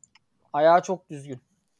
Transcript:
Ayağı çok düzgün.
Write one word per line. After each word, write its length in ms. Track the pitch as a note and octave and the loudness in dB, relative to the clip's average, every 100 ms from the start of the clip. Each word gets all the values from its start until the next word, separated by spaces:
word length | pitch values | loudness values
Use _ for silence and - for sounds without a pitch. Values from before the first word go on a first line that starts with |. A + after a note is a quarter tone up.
| _ _ _ _ _ | _ _ _ _ _
Ayağı 300 | D3 D#3 F3 | 0 4 4
çok 280 | F3+ F3+ - | 2 -8 -12
düzgün. 300 | D3 C#3 B2+ _ _ _ _ | -20 -16 -18 _ _ _ _